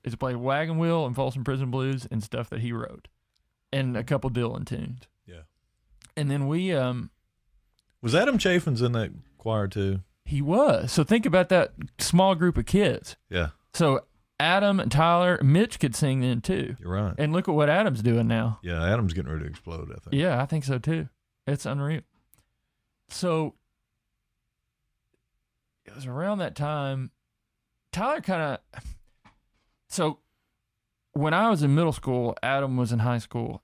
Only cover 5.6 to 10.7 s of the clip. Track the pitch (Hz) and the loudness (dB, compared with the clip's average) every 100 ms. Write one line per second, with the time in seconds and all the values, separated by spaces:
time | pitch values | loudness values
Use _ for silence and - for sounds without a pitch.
5.6 | _ _ _ _ - - 143 143 139 165 | _ _ _ _ -16 -6 -2 -2 -2 -2
6.6 | 185 151 127 123 - _ _ _ _ _ | 0 0 0 -4 -8 _ _ _ _ _
7.6 | _ _ _ _ 117 151 262 240 185 175 | _ _ _ _ 0 2 4 2 4 2
8.6 | 156 117 123 117 104 - - _ 113 110 | 2 0 2 0 -4 -8 -20 _ -2 -2
9.6 | 98 101 98 95 - _ - 143 143 208 | -2 0 0 -2 -6 _ -4 -2 2 4
10.6 | 285 | 4